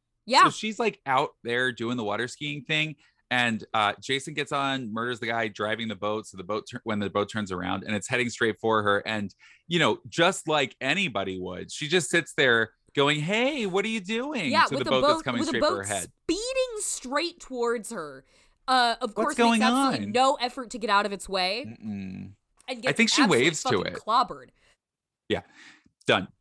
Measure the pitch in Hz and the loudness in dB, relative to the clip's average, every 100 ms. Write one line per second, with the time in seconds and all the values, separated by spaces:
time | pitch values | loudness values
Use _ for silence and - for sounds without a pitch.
0 | _ _ - 262 349 - 214 208 226 - | _ _ 2 6 6 4 -6 -2 -4 -2
1 | 135 131 151 - 117 120 127 120 117 123 | 0 0 0 -4 -4 0 0 -2 -4 -2
2 | 104 104 120 - 147 147 - 156 156 147 | -2 -2 -4 -6 -8 -8 -4 -2 -2 -6
3 | _ _ _ 123 120 110 - 110 104 104 | _ _ _ 0 2 0 -2 2 2 0
4 | - 135 160 151 139 143 139 135 117 110 | -4 -4 -4 -8 -4 -2 -2 -2 -4 -6
5 | 120 120 113 117 113 98 104 110 113 98 | -4 -4 -2 -2 -2 -2 -4 -2 -6 -4
6 | 104 107 104 95 90 107 - 123 113 107 | -4 -4 -6 -14 -6 -6 -6 -10 -4 -2
7 | 98 101 101 110 98 90 90 98 95 107 | -2 -2 -2 -2 -4 -4 -2 -4 -4 -6
8 | - 127 120 - 113 101 113 110 104 101 | -2 -2 -2 0 0 0 0 2 2 0
9 | - 110 101 - - - - 170 139 - | 0 -4 -6 -10 -20 -20 -4 2 2 0
10 | - - 170 185 - 151 135 - 131 160 | -4 2 2 2 -2 0 0 -4 -2 0
11 | 180 101 95 92 90 90 87 - 147 180 | -2 -2 -4 -6 -8 -10 -12 -10 0 0
12 | 143 170 - - 135 117 110 _ _ - | 2 0 0 2 4 4 2 _ _ 2
13 | 139 151 151 214 254 302 202 185 208 226 | 2 2 0 0 0 0 0 0 0 -4
14 | 180 226 277 294 175 311 302 139 - 131 | -4 -4 -4 -4 0 2 2 0 2 4
15 | 285 320 208 120 320 247 - 101 98 98 | 4 2 0 -2 -2 2 2 0 -2 -4
16 | 87 _ - 349 480 523 508 427 - - | -4 _ -4 -2 -2 -2 -2 -4 -6 -6
17 | 254 285 339 - - 254 233 233 202 226 | -4 -2 -2 -8 -10 -4 -2 -2 -6 -10
18 | 151 131 _ _ _ _ - 254 240 226 | -10 -14 _ _ _ _ 0 4 4 0
19 | 240 208 233 226 233 226 247 254 269 202 | -4 -2 -2 4 4 6 4 4 2 0
20 | 202 233 262 285 247 269 233 240 214 202 | 0 4 4 2 -4 -6 -10 -6 2 2
21 | 208 202 - 190 180 214 285 - 107 101 | 2 -4 -4 -2 -2 -2 -8 -12 -10 -8
22 | 95 95 98 101 _ _ - 254 233 - | -8 -10 -14 -18 _ _ -12 -4 -2 2
23 | 226 - 233 120 156 160 254 98 - - | 4 4 6 6 4 2 0 0 0 -6
24 | - 240 247 143 123 _ _ _ _ _ | 0 0 0 -6 -16 _ _ _ _ _
25 | _ _ _ 92 - - - - _ _ | _ _ _ -4 -4 -20 -20 -20 _ _
26 | - 107 95 _ | 0 0 0 _